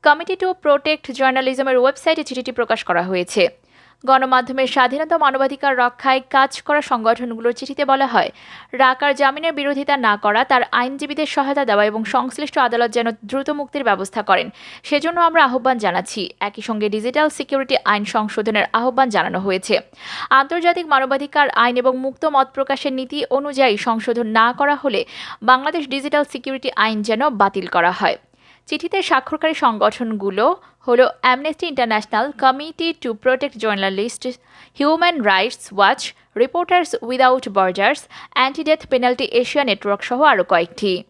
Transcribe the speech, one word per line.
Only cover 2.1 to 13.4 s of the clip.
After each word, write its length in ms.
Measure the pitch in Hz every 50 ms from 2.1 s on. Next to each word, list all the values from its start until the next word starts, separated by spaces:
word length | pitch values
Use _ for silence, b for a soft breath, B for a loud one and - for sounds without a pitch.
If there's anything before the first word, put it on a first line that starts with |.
| 320 320 294
চিঠিটি 280 | - 254 254 240 262
প্রকাশ 320 | 240 - 233 - 226 220 -
করা 200 | - 175 170 175
হয়েছে। 440 | 185 190 180 175 175 - 214 175 - - _ b b b b b b b b -
গণমাধ্যমের 640 | 262 262 262 262 254 262 254 254 262 254 269 262
স্বাধীনতা, 500 | 247 - 277 254 254 269 294 311 311 339
মানবাধিকার 600 | 320 302 277 262 269 269 269 277 269 - 277 262
রক্ষায় 440 | 247 247 240 240 - - 269 262 269 262 _
কাজ 320 | - 269 269 269 - -
করা 200 | - - 294 294
সংগঠনগুলোর 720 | 285 - 262 233 220 226 233 233 247 240 233 226 226 240 233
চিঠিতে 320 | - 269 - 269 - 285
বলা 220 | 262 269 269 269
হয়, 240 | 262 247 202 - - B B B B B B B B
রাকার 440 | - 254 269 254 262 262 285 285 277
জামিনের 380 | 262 285 269 277 302 320 330 311
বিরোধিতা 440 | 294 277 285 285 269 277 302 285
না 200 | 269 240 220 208
করা, 260 | 208 - 208 208 226 269
তার 180 | - 269 254 233 -
আইনজীবীদের 540 | - 240 247 262 269 269 294 277 294 294 311
সহায়তা 400 | - - 302 269 269 277 285 277
দেওয়া 200 | 226 208 202 208
এবং 180 | 214 208 226 226
সংশ্লিষ্ট 540 | - - 254 247 262 - - 294 277 -
আদালত 340 | 311 262 233 240 233 240 233
যেন 200 | 226 240 233 226 220 _ -
দ্রুত 240 | 202 254 269